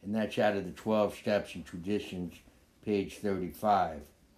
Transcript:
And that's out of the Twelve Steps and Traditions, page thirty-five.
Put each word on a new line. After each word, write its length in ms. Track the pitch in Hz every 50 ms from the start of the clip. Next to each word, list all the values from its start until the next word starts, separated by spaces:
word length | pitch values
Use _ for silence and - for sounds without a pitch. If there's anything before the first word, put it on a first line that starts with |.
| -
And 100 | 98 107
that's 240 | 110 107 104 - -
out 180 | 107 104 101
of 100 | 98 92
the 60 | 90
Twelve 440 | 80 - - 110 110 107 104 101 -
Steps 400 | - - 113 104 101 - - -
and 100 | 92 82
Traditions, 720 | - - 87 82 98 104 101 - - - 90 90 82 - - - - _ - _ _ _ _ -
page 320 | 110 104 98 95 85 - -
thirty-five. 840 | - 101 98 90 90 85 78 - - 107 104 95 90 82 80 73 71 - - _ _ _ _